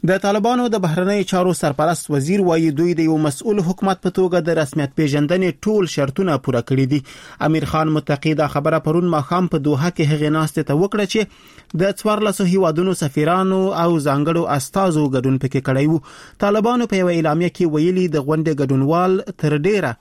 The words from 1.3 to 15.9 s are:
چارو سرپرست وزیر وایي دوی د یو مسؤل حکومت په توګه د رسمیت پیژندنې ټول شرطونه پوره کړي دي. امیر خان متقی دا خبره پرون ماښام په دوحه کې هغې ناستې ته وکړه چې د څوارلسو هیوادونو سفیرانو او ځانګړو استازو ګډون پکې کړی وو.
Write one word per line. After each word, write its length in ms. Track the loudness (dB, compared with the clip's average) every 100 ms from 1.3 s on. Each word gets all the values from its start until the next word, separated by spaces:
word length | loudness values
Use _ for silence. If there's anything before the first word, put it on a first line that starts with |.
چارو 220 | 0 0 0
سرپرست 500 | -2 0 0 -2 -2
وزیر 300 | -2 0 0 2
وایي 240 | 2 0 0
دوی 160 | 0
د 120 | 2 2
یو 100 | 2 0
مسؤل 340 | -2 -2 0 0
حکومت 320 | -2 -2 -2 -2
په 40 | 0
توګه 220 | 0 0 0
د 100 | -2
رسمیت 380 | -2 -2 -4 0
پیژندنې 520 | 0 2 0 2 0 -2 0
ټول 200 | 0 0
شرطونه 460 | -2 -2 0 0 0 0
پوره 160 | -2 0
کړي 160 | 0 2
دي. 80 | 0 -4 -20 -20 -4 0
امیر 160 | 0 0
خان 200 | 0 0 -2
متقی 360 | -2 -2 0 0
دا 80 | 0
خبره 280 | 0 0 0 0
پرون 180 | 0 2
ماښام 380 | 0 0 -2 0
په 60 | 0 0
دوحه 220 | 0 0
کې 140 | 0 0
هغې 200 | 2 0 0
ناستې 240 | -2 -4 -2
ته 60 | 0
وکړه 260 | 0 0 -2
چې 80 | -2 -4 -8 -20 -20 -8 -2
د 120 | 0 0
څوارلسو 500 | -2 0 0 0 2
هیوادونو 400 | 2 2 2 0 0
سفیرانو 560 | -2 0 0 2 2 2 0 0
او 80 | 0 2 0
ځانګړو 360 | 0 0 0 0 -2
استازو 480 | -2 0 0 2 0
ګډون 220 | 0 0 0
پکې 180 | 0 -2 -2
کړی 180 | 0
وو. 120 | 2